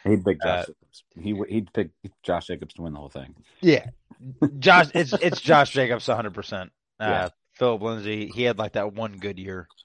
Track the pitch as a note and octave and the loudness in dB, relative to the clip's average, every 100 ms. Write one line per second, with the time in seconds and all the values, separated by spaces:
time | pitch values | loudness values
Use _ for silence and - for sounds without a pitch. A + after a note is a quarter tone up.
0 | G2 G#2 F#2+ D#2 F2+ F2+ F2 - _ - | 2 2 2 0 0 -2 -4 -12 _ -20
1 | _ - G2+ G2+ G2+ G#2+ F#2+ A2 E2 _ | _ -12 -6 -6 -4 -4 -4 -6 -6 _
2 | - _ - E2+ - E2 D#2+ - E2+ D2 | -20 _ -4 -4 -4 -10 -12 -12 -12 -10
3 | C#2+ C#2+ C2+ D#2 _ - F3+ C#3+ A#2+ - | -14 -16 -16 -20 _ 0 4 4 0 -18
4 | _ - C3 - C#3+ C#3+ E3+ F3 D3+ E3+ | _ -20 -14 -2 -2 2 8 8 8 2
5 | D3 G3+ E3+ - - D3+ C#3 C3+ B2+ A#2 | 0 0 0 0 4 6 6 2 0 0
6 | - A2+ G#2+ F2 - G2+ F2+ _ _ - | -2 -2 -4 -10 -10 -10 -12 _ _ -8
7 | G#2+ F#2+ F#2 _ _ - B2+ A2 A2+ A2 | -2 -2 -4 _ _ -2 0 0 -4 -6
8 | G#2 G#2+ G#2 G#2 B2 G#2 G#2+ G#2+ G#2 G2+ | -6 -6 -6 -2 -2 0 -4 -2 -4 -6
9 | A2+ G2 G2+ F#2+ F#2+ F#2 E2+ _ | -10 -8 -10 -8 -10 -12 -14 _